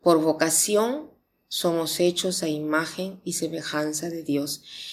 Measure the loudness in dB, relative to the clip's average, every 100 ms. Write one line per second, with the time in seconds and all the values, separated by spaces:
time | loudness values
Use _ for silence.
0 | 6 6 4 2 2 2 2 2 2 -2
1 | -8 _ _ _ _ -2 0 2 0 2
2 | 2 2 -2 -2 -2 -2 0 0 -2 -6
3 | -8 -8 -8 -4 -4 -6 -4 -2 -2 -2
4 | -4 -6 -2 -2 -2 -8 -12 -16 -14